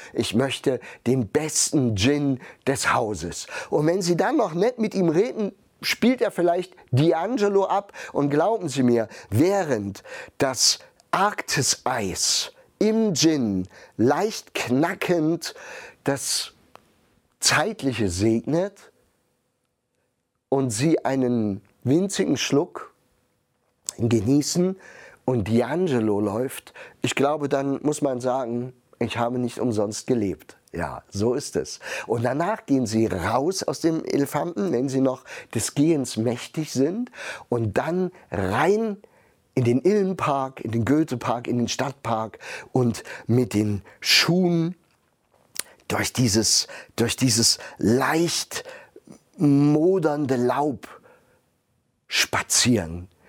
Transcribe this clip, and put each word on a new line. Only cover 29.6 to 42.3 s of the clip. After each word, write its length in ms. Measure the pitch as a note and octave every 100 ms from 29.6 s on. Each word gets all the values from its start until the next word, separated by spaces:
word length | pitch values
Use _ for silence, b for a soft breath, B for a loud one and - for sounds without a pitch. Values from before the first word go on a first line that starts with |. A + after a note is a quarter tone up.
| B2 G#2+ G#2+ G#2+ -
gelebt. 500 | B2 G2+ E2 - - _
Ja, 320 | E2 D#2 B1+ -
so 240 | G2 A2
ist 220 | B2 - E2+
es. 240 | C2 - B B -
Und 160 | A#2
danach 440 | A#2+ C#3 F3 A3 -
gehen 200 | C3+ A2+
Sie 200 | A2 A2
raus 580 | F#2 E2+ A#2 D3 F#3+
aus 160 | - C#3+
dem 240 | E3 D#3+
Elefanten, 640 | - C#3 C#3 D3 E3 F#3+ G3
wenn 180 | B2 C3+
Sie 120 | C3
noch 240 | C3 B2+ - B B
des 220 | A#2+ -
Gehens 420 | - D3+ D#3 B2+ -
mächtig 540 | A#2 A#2+ - - D#3
sind, 400 | A#2+ C#3 G3+ B3 B B B -
und 280 | A#2+ A2 A2
dann 360 | C3+ F3 F3+ B B
rein 680 | G2 F#2 - D#3+ G#3+ A3+ G3 b b b b _ -
in 80 |
den 160 | A#2+ B2
Ilmenpark, 800 | F3 G#3 F#3+ F#3+ - C#3 C3+ -
in 100 | -
den 140 | A2+
Goethepark, 640 | A2 D3+ D#3+ A#2+ - A#2+ A#2+
in 100 | A#2+
den 100 | A2+
Stadtpark 680 | - C3 - A#2+ A2+ A2